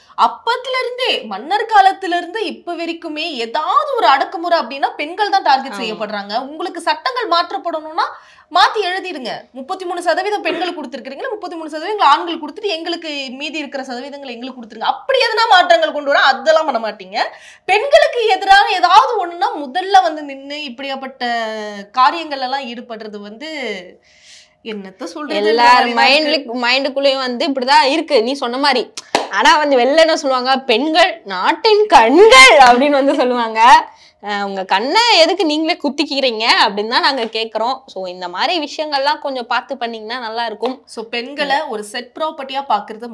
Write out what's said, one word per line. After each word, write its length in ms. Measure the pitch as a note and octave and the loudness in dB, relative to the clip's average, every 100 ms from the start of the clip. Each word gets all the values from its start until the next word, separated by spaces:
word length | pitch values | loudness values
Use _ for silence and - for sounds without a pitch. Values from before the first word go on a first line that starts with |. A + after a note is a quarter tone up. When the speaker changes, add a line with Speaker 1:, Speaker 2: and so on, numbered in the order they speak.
| _ - | _ 0
Speaker 1:
அப்பத்துல 640 | A3+ - - A#4+ C5 B4+ | 0 0 -4 -4 -4 -4
இருந்தே, 400 | A#4 B4 B4 - | -4 -4 -4 -4
மன்னர் 440 | A3 F#3+ C4 G#4 A4+ | -6 -10 -4 -4 4
காலத்துல 500 | G#4+ G4 F#4+ F#4+ F4 | 6 6 2 -2 -4
இருந்து 280 | F4 G4+ | -4 -8
இப்ப 300 | F#4 - - | -8 -8 -10
வரைக்குமே 520 | E4+ E4 E4+ E4 D4+ E4 | -8 -8 -10 -10 -8 -8
ஏதாவது 640 | C4+ A3+ D4+ D#4 A#4+ C#5 C5+ | -6 -6 -4 0 0 0 2
ஒரு 100 | F#4 | 4
அடக்குமுறை 520 | C4+ F4 F#4 E4+ E4+ | 4 2 -6 -2 0
அப்படின்னா 360 | A#3+ C#4 F4+ A4+ | -2 -4 -6 -4
பெண்கள் 320 | D4+ F4+ G#4 | -8 -4 -2
தான் 140 | G4 | 0
டார்கெட் 300 | F#4+ C4+ C4 | 2 0 0
Speaker 2:
ஆமா. 80 | G3+ | -8
Speaker 1:
செய்யப்படுறாங்க. 680 | A3+ G#3 G#3 G#3 G3+ G#3+ C4+ | -8 -6 -8 -8 -6 -6 -6
உங்களுக்கு 320 | D#4 F4+ E4+ | -8 -10 -6
சட்டங்கள் 480 | E4+ D#4 - B4+ A4+ | -4 -2 -4 -4 -4
மாற்றப்படணும்னா 800 | E4+ E4+ G4 E4+ D#4+ D#4 E4 B4 - - - _ | -2 -4 -6 -8 -8 -8 -6 -6 -8 -20 -20 _
மாத்தி 280 | E4 A4 A4+ | 2 2 0
எழுதிடுங்க. 500 | F#4 F#4+ F#4+ D4 A#3+ D#3 - | -4 -4 -8 -10 -10 -10 -12
முப்பத்தி 320 | B3 B3+ F#4+ | -16 -12 -10
மூணு 180 | F4+ F4 | -8 -6
சதவீதம் 400 | E4+ D#4+ F#4+ G#4 | -2 -2 -2 -4
பெண்கள் 320 | E4+ E4 F4 | -4 -4 -6
கொடுத்துருக்கீங்களா, 560 | F4 C4 C4 A#3 C4+ B4+ | -8 -10 -12 -14 -12 -10
முப்பத்தி 260 | A4 F4 E4 | -10 -10 -12
மூணு 140 | D#4+ | -12
சதவீதம் 360 | D#4 E4+ G#4+ E4+ | -10 -8 0 2
ஆண்கள் 340 | D4 E4+ D#4+ | 2 0 -8
கொடுத்துட்டு 260 | D4 D4+ G#4+ | -10 -8 -6
எங்களுக்கு 600 | E4 E4+ E4+ E4 C#4+ C4+ | -6 -6 -8 -8 -10 -10
மீதி 280 | C4 D4+ D4+ | -10 -10 -8
இருக்கிற 240 | C#4+ C#4 | -8 -10
சதவீதங்களை 500 | B3+ B3 C#4 C#4 C#4 | -10 -10 -12 -14 -14
எங்களுக்கு 280 | A#3 B3+ B3+ | -12 -14 -14
கொடுத்துருங்க. 280 | A3 A3+ A#3+ | -18 -6 -4
அப்படி 300 | C4 - C5+ | -2 -2 0
எதனா 260 | A4+ A4 A#4 | 0 2 4
மாற்றங்கள் 420 | F#4+ F4 E4+ D#4 | 4 6 4 2
கொண்டு 180 | D4 C#4+ | -2 0
வர, 120 | D4 | 2
அதெல்லாம் 420 | C#4 B3 B3 D#4+ | 2 2 2 2
பண்ண 160 | D#4 A#3+ | 2 -2
மாட்டீங்க. 380 | A3 G#3 F#3 G#3 F4 - - - | -6 -10 -10 -6 -6 -8 -20 -12
பெண்களுக்கு 640 | - G4+ C#5 D5 D5 A#4+ G#4+ | -2 -2 4 4 4 2 0
எதிராக 420 | F#4+ G4 G4 G#4+ | 0 4 4 4
ஏதாவது 420 | F#4+ F4 F#4+ C5 A4+ | 2 4 6 4 0
ஒண்ணுன்னா 320 | F4 F4 G4 | -4 -4 -4
முதல்ல 480 | G4+ C#4+ C#4 F#4 G4+ | -4 -6 -6 2 4
வந்து 200 | F4+ D#4 | 4 0
நின்னு 340 | D4 C4+ C#4 D4 | -8 -14 -12 -12
இப்படியாப்பட்ட 640 | D4+ A#3 C#4 C4+ C4+ C4+ B3 A#3 A3 A3 G#3 G3+ G3 | -12 -10 -8 -8 -10 -8 -4 -4 -4 -8 -10 -12 -8
காரியங்கள் 480 | B3+ C4 E4+ D#4 C#4 | 0 2 2 -4 -6
எல்லாம் 200 | B3+ C4+ | -6 -6
ஈடுபடுறது 600 | C4 A#3+ A3+ A3 G#3+ G#3 | -8 -12 -14 -14 -14 -14
வந்து 300 | G3+ A3 D#4 D#4 A#3+ G3 F3+ - _ _ _ - _ _ | -16 -14 -12 -8 -8 -10 -14 -20 _ _ _ -20 _ _
என்னத்த 400 | - G#3+ F#3+ F#3+ | -14 -12 -14 -14
சொல்றது, 340 | D#4+ E4 D4 G3+ | -14 -12 -6 -2
இந்த 100 | G#3 | 0
Speaker 2:
எல்லார் 400 | A#3 A#3+ B3 B3 | 4 6 6 4
Speaker 1:
மாதிரி 60 | |
தான் 380 | A#3 A#3+ C#4 D4+ | 2 4 4 2
இருக்கு. 200 | D4+ C4 | -2 -4
Speaker 2:
மைண்ட்ல-, 100 | A#3+ | -4
மைண்டுக்குள்ளேயும் 640 | A#3+ C4 C#4 C4+ C#4 C4+ B3+ | 0 0 -2 0 0 0 -2
வந்து 200 | A#3+ D#4 | -4 -4
இப்படிதான் 360 | C#4 B3 D4 | -2 2 4
இருக்கு 400 | C#4 D#4 E4 C#4 | 4 0 0 0
நீ 100 | A3+ | 0
சொன்ன 240 | C#4 B3+ A#3+ | -2 -4 -2
மாதிரி. 360 | C#4+ B3 - - - - - | 0 0 -4 -10 -6 -4 -2
ஆனா 260 | G3 C4 D4+ | 2 4 4
வந்து 220 | D4+ C4+ | 4 4
வெளில 180 | A#3+ D4+ | 4 4
என்ன 200 | D#4+ D#4 | 4 2
சொல்லுவாங்க, 400 | C#4+ B3+ B3 C4 | 0 -2 0 0
"பெண்கள் 640 | C4 A3+ D4 D#4+ F#4 - | 2 0 2 2 2 0
நாட்டின் 600 | - F#3 G#3+ D#4+ A4+ G#4 G#4+ | -8 -2 -2 0 2 4 6
கண்கள்" 720 | E4 A3+ C#4+ A4 C5 C5 D#4+ | 6 6 8 8 10 10 10
அப்படின்னு 420 | B3+ B3 C#4+ C#4+ | 8 8 4 2
வந்து 140 | C4+ | 2
சொல்லுவாங்க. 760 | C#4+ B3 B3 A3+ A3 A#3 D4 - - - _ | 2 0 0 -2 4 8 8 6 -8 -20 _
அஹ், 200 | G3+ G3+ | -8 -6
உங்க 220 | G3+ G3 | -4 -6
கண்ணை 360 | F#3+ G3 B3 F#4+ A#4 G4 | -2 -2 0 2 4 4
எதுக்கு 260 | D#4+ F#4+ | 4 2
நீங்களே 320 | E4 D4+ D#4+ E4+ | 0 0 -2 -2
குத்திக்கிறீங்க 720 | D4 C4+ D4 C#4 C4+ A3 A3+ F#4+ | -4 -4 -4 -2 -2 0 0 2
அப்படின்னு 240 | B3+ G3+ G#3+ | 2 0 -2
தான் 120 | B3+ | 0
நாங்க 240 | E4+ C4+ | 0 0
கேக்குறோம். 540 | A3+ A3+ A3+ A3+ A3+ C4 - | -4 -6 -6 -4 -4 -4 -10
So 220 | - F#3 | -12 -12
இந்த 200 | F3+ F3+ | -10 -10
மாதிரி 260 | F3+ A#3+ F4+ | -4 -2 -2
விஷயங்கள்லாம் 580 | D4 - D4+ C#4+ C#4 D4+ | -4 -6 -4 -2 -2 -2
கொஞ்சம் 280 | D4 C4 A#3+ | -4 -8 -4
பார்த்து 300 | A#3+ B3 C4 | -4 -4 -8
பண்ணீங்கன்னா 420 | A#3 A3+ G#3+ B3 | -8 -8 -10 -10
நல்லா 280 | A#3 A3+ A#3 | -8 -6 -8
இருக்கும். 360 | G#3+ A#3 C4 _ | -6 -6 -8 _
Speaker 1:
So 180 | - | -16
பெண்களை 520 | A3 A#3+ B3 C#4+ C#4+ C#4 D#4 | -10 -8 -8 -6 -2 -2 -2
ஒரு 160 | A3 | -8
செட் 280 | G#3 A#3+ A#3+ - | -10 -12 -12 -8
ப்ராப்பர்ட்டியா 440 | D#4 D#4 C4 C4+ C#4 | -8 -8 -10 -8 -2
பாக்குறத 400 | G#3+ G3+ A3 A#3+ | -4 -4 -14 -14